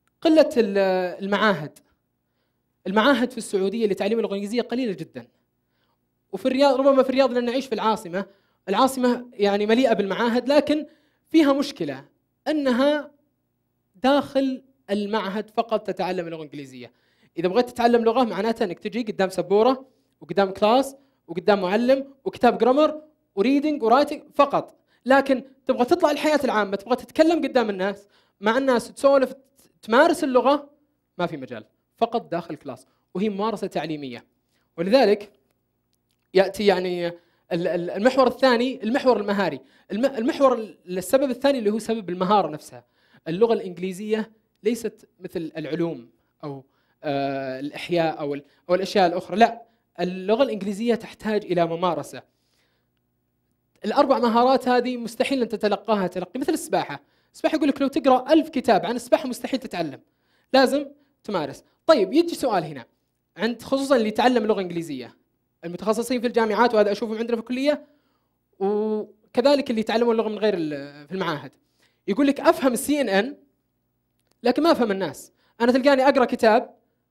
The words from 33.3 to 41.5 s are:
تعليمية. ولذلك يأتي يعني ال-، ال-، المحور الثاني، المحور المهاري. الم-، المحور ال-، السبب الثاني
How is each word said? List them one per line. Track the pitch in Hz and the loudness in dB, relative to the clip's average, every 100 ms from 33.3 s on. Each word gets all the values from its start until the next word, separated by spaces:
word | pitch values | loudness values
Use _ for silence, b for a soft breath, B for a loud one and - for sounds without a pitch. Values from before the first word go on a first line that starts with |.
| 190 220 202 190 | -2 -4 -4 -6
تعليمية. | 180 156 151 135 117 - _ _ _ _ - | -6 -6 -8 -10 -14 -18 _ _ _ _ -8
ولذلك | 180 262 214 208 - _ _ _ _ _ _ _ _ _ _ | 2 4 4 2 -2 _ _ _ _ _ _ _ _ _ _
يأتي | 180 190 190 208 | 0 0 2 2
يعني | 185 185 180 175 | 2 0 -4 -6
ال-، | 175 b b _ | -8 b b _
ال-، | 170 170 175 175 | -4 -2 -4 -4
المحور | 190 226 262 247 | -2 0 4 2
الثاني، | - 254 233 254 240 | 2 2 2 0 -4
المحور | 214 254 262 220 | -4 0 2 0
المهاري. | 208 202 180 135 b b - | 0 -2 -2 -4 b b -10
الم-، | 202 | -4
المحور | 262 262 240 311 269 | -2 -2 -4 2 2
ال-، | 240 208 - 175 | 2 -4 -14 -10
السبب | 185 180 262 277 | -8 0 0 0
الثاني | 247 277 | 0 0